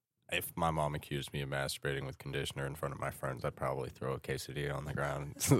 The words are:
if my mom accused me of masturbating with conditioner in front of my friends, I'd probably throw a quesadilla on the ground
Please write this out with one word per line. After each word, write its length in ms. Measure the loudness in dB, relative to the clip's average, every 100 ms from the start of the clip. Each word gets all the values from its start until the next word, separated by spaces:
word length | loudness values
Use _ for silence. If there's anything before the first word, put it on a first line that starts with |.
| _ _ -2
if 200 | -2 0 2
my 140 | 4
mom 240 | 4 4
accused 380 | 2 -2 -2 -2
me 100 | -2
of 80 | 0
masturbating 560 | 0 0 0 0 0 -2
with 120 | -6
conditioner 480 | -4 -2 -2 -2 -4
in 80 |
front 200 | -2 -4
of 60 | -2
my 100 | -4
friends, 340 | -2 -4 -2
I'd 100 | -2 -2
probably 340 | 0 0 -2
throw 240 | -4 -4
a 60 | -2
quesadilla 540 | -2 -4 -4 -4 -2
on 120 | -2 -2
the 80 |
ground 420 | 0 0 0 -4 -2 6 6